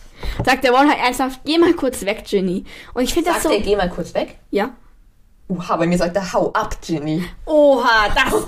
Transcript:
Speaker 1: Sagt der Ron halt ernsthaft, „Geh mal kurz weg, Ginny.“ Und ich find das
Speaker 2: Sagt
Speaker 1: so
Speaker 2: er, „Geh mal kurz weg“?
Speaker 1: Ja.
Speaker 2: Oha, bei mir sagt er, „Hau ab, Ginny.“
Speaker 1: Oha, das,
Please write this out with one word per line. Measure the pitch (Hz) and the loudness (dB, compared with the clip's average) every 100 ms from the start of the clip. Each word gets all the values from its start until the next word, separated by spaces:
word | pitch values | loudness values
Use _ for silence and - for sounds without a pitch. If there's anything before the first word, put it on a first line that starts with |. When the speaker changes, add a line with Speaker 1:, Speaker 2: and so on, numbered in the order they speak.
| - - - - - | -20 -12 -8 -2 0
Speaker 1:
Sagt | 262 | 2
der | 262 | 4
Ron | 247 294 | 4 4
halt | 262 | 2
ernsthaft, | 247 247 262 262 - | 0 -2 -4 -6 0
„Geh | 330 | 4
mal | 339 | 4
kurz | 339 262 247 190 | 4 -2 -2 -4
weg, | 220 - | -6 -4
Ginny.“ | 202 185 190 - - - | -2 0 -4 -8 -16 -8
Und | - | -4
ich | 254 | -2
find | 339 339 | 0 0
das | 330 | 0
Speaker 2:
Sagt | 320 | 0
Speaker 1:
so | |
Speaker 2:
er, | 208 | 0
„Geh | 196 202 | 0 0
mal | 180 | 0
kurz | 180 175 | -4 -6
weg“? | 196 311 - _ | -6 -6 -10 _
Speaker 1:
Ja. | 202 233 - - - _ _ _ _ - | -4 -4 -8 -20 -20 _ _ _ _ -8
Speaker 2:
Oha, | 175 - 170 | -8 -4 -2
bei | 170 | 0
mir | 175 | 0
sagt | 180 196 | 0 -2
er, | 185 | -2
„Hau | 214 - | -2 0
ab, | 214 214 - | -2 -4 -6
Ginny.“ | - 165 151 156 180 - - | -6 -4 -2 -4 -6 -10 0
Speaker 1:
Oha, | 302 294 262 254 226 208 277 | 4 6 6 4 2 2 2
das, | 269 415 | 2 0